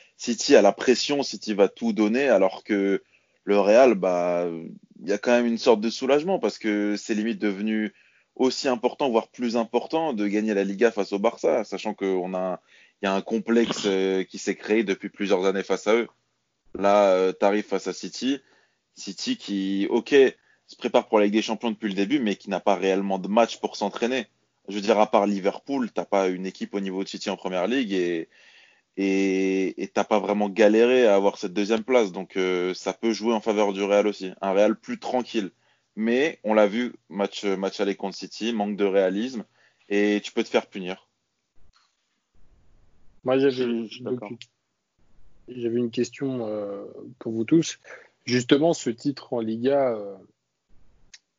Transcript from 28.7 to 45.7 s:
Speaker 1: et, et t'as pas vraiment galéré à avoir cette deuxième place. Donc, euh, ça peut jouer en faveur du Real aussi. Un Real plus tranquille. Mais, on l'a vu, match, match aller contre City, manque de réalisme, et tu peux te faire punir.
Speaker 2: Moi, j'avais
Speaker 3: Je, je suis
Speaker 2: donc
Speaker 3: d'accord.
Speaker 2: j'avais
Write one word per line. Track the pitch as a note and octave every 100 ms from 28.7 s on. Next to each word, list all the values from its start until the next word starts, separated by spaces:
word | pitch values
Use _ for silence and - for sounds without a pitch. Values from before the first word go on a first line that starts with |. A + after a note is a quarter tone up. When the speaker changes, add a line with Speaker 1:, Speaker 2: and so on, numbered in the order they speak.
| _ _ -
Speaker 1:
et, | G2 F#2+ G2 F#2+ F#2+ F#2+ F#2 -
et | G2
t'as | G#2+
pas | - G#2+
vraiment | F#2+ G#2 G#2
galéré | G2 G#2 A2 A#2+ B2+ A2+
à |
avoir | G2 G2 -
cette | G2+
deuxième | F2+ G2+ A2+
place. | A#2+ B2+ G2+
Donc, | F#2 F2 G2
euh, | F#2 F2+ F2+
ça | F2+ G2
peut | - A2+
jouer | G2+ A2
en | A2
faveur | A2+ G#2+ G2+
du | G2
Real | G2 G2+ G#2
aussi. | G2 F#2 -
Un | G2
Real | F#2+ G#2+
plus | G#2+ - A#2
tranquille. | - B2 A#2 A2+ F#2 - _ _ _
Mais, | G#2+ A2+ B2 D#3+ -
on | G#2+
l'a | G#2+ G#2
vu, | A2 B2 - _
match, | F#2+ G2 -
match | G2+ F#2+ G2 -
aller | G2+ F#2
contre | G2 -
City, | - - A2
manque | A2+ G2+ G2
de |
réalisme, | G2+ F#2+ F#2 G2 B2+ A#2+ - _ _ _ -
et | G2+ G#2 G#2
tu | -
peux | A#2+
te | A2
faire | A#2 -
punir. | G#2 F2+ F#2+ _ _ _ _ _ - - _ _ _ _ _ _ _ - _ _ _ _ _ - -
Speaker 2:
Moi, | B2+ C3
j'avais | C#3
Speaker 3:
Je, | B2+ A#2+ A#2
je | G#2+
suis | B2+
Speaker 2:
donc | B2
Speaker 3:
d'accord. | B2 G#2 A#2 - _ _ _ _ _ _ - - - -
Speaker 2:
j'avais | B2 A#2